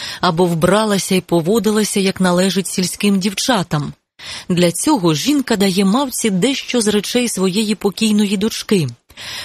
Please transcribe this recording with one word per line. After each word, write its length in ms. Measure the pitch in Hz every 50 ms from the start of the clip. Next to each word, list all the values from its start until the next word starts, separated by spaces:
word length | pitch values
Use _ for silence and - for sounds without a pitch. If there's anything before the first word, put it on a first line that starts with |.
| - - - -
або 260 | 165 180 165 165 185
вбралася 680 | 170 170 160 180 185 196 214 220 214 202 180 - - 190
й 60 | 180
поводилася, 800 | - - 170 170 151 180 220 233 190 220 208 220 208 - - 202
як 200 | 190 190 - -
належить 480 | 185 180 175 180 190 196 170 190 175 -
сільським 520 | - 190 180 170 - - 208 208 196 190
дівчатам. 720 | 175 214 190 - - 262 247 190 165 - 160 147 143 147 - _ _ _ _ - - - - - - -
Для 240 | 180 170 175 170
цього 420 | 175 - - 302 302 208 175 165 156
жінка 420 | 139 156 254 294 277 254 - 233
дає 280 | 190 202 196 175 202 196
мавці 460 | 190 208 269 285 254 - - - 220
дещо 500 | 190 175 190 269 269 - - - - 240
з 80 | 202 214
речей 400 | 208 208 - - - 247 240 208
своєї 460 | - 190 185 190 175 220 220 208 214
покійної 640 | - - 202 - - 226 214 208 208 214 190 214
дочки. 520 | 190 214 226 - - - - 214 180 143 123 117 _ _ _ - - - - - -